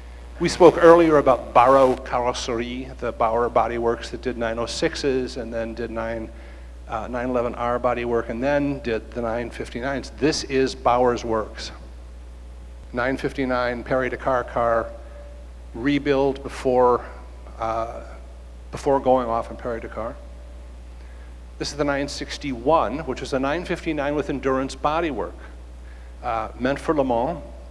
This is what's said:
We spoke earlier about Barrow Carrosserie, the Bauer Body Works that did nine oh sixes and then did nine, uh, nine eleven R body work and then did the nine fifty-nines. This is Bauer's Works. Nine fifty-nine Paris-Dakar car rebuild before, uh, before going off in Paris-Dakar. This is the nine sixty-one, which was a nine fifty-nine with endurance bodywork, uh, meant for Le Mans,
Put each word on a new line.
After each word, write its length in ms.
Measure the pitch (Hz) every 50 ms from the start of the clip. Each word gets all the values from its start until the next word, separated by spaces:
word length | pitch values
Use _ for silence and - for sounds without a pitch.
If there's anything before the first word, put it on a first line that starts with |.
| - - - - - - - -
We 100 | 170 165
spoke 340 | - - 180 151 - 175
earlier 360 | 170 165 170 175 170 160 156 143
about 340 | 131 139 123 - - -
Barrow 420 | - 123 120 131 135 135 135 127 123
Carrosserie, 1000 | - - - 139 123 120 123 120 - - 131 117 117 120 123 123 127 131 131 127
the 160 | - 123 117
Bauer 380 | 110 - 120 110 117 117 120 117
Body 260 | 120 120 113 117 120
Works 320 | 117 117 117 117 113 - -
that 140 | 123 113
did 160 | - 127 120 117
nine 200 | 120 113 113 117
oh 60 | 117
sixes 720 | 113 - - 170 156 - - - 139 127 131 127 123 -
and 160 | 131 113 113
then 220 | 117 113 113 113 113
did 160 | 120 117 113
nine, 400 | 113 113 113 113 117 113 110 - - - - - - - - - - - - -
uh, 180 | 120 110 101 110
nine 200 | 123 120 120 127
eleven 260 | 123 120 117 120 -
R 240 | - 120 120 123 120
body 280 | 123 123 120 120 120
work 240 | 120 117 117 113 -
and 120 | 117 117
then 360 | 127 143 147 143 143 143 139 131
did 320 | - 120 113 107 - -
the 100 | - 123
nine 300 | 117 113 113 120 120 117
fifty-nines. 640 | - - 117 - - 120 120 139 139 127 113 - - -
This 260 | 143 156 156 - -
is 300 | - 135 131 131 127 -
Bauer's 480 | - - 123 120 123 127 123 120 110
Works. 480 | 117 117 110 110 104 - - - - - - - - - - - - - - - - - - - - - - - - - - - - - -
Nine 240 | 123 120 131 135 131
fifty-nine 640 | - 131 - 143 131 127 127 123 123 120 123 117 -
Paris-Dakar 600 | - 135 131 131 131 120 - - 135 131 123 120
car 460 | - - 123 117 117 113 117 113 - - - - - - - - - - - - - - - - - -
rebuild 680 | 117 123 143 143 139 139 143 139 135 139 135 135 139
before, 640 | - - - - - 131 123 127 127 123 120 117 - - - - - - - - - - - -
uh, 440 | 113 113 113 113 113 117 120 113 113 - - - - - - - - - - - - -
before 260 | - - - 143 135 135
going 300 | 127 127 131 131 120 113
off 220 | 113 117 113 -
in 60 | 117 -
Paris-Dakar. 580 | - 123 117 113 117 110 - 113 110 120 - - - - - - - - - - - - - - - - - - - - - - - - - - - - - -
This 120 | 147 -
is 60 | 143
the 80 | 151 147
nine 240 | 143 139 139 143 143
sixty-one, 920 | - - 147 - - - - 139 127 117 117 147 160 160 117 101 127 156
which 200 | 160 - - -
was 140 | 139 - 139
a 40 | 131
nine 280 | 135 139 151 175 175
fifty-nine 480 | - 175 160 - 170 156 151 139 147 147
with 160 | 151 - -
endurance 440 | 147 127 123 135 131 131 135 131 -
bodywork, 600 | - - 147 156 165 175 156 127 101 87 - - - - - - - - - - - - - - - - - - -
uh, 260 | - 123 117 110 107 101 - -
meant 220 | 123 131 139 -
for 140 | - - 160
Le 100 | 147 135
Mans, 360 | 131 120 113 123 156 180 147 - - - - - -